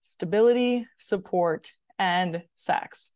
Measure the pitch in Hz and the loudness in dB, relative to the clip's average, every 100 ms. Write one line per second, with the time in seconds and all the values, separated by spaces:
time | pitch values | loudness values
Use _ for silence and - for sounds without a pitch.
0 | - - 175 208 233 240 247 247 233 _ | -20 -10 -2 4 4 4 2 0 -4 _
1 | - 202 190 180 170 160 - _ _ - | -6 -6 -2 0 0 -2 -8 _ _ -4
2 | 190 175 180 170 - _ - - - - | 0 0 -2 -4 -10 _ -4 -4 -4 -16
3 | - | -20